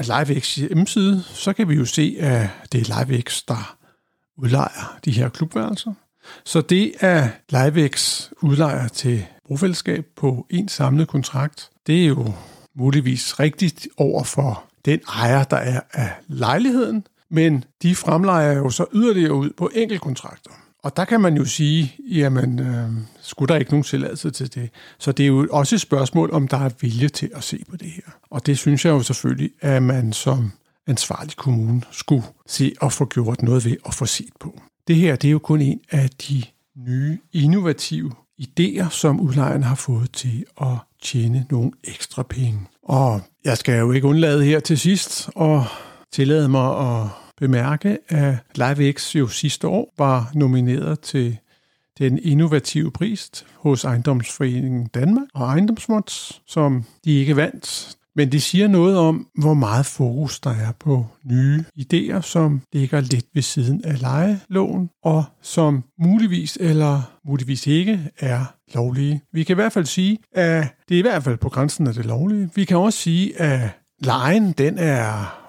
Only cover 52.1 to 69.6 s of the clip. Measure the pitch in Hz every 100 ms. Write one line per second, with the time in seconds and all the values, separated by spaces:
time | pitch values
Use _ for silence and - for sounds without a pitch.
52.1 | 131 165 147 165 147 - - 160 - 190
53.1 | 202 - - - _ 147 131 135 120 131
54.1 | 127 113 - 135 123 131 127 117 120 147
55.1 | 233 277 143 123 180 208 220 - 214 -
56.1 | - - - - 165 147 127 110 _ 160
57.1 | 143 139 143 156 - - - - - _
58.1 | 151 139 147 - 180 208 190 180 190 160
59.1 | 160 - - 151 151 110 117 139 - 127
60.1 | 127 143 - 135 113 110 - 156 131 113
61.1 | - 131 123 135 151 160 151 131 170 -
62.1 | 190 - 165 156 139 - 147 135 151 127
63.1 | 127 - 147 120 151 123 147 165 135 127
64.1 | 135 190 196 - 190 196 185 180 _ 165
65.1 | 156 147 _ - - 151 139 - - 170
66.1 | 214 220 175 156 - 170 156 147 143 123
67.1 | _ 139 139 123 131 139 156 190 208 139
68.1 | - 139 123 131 _ _ 123 120 127 143
69.1 | 147 - 160 156 180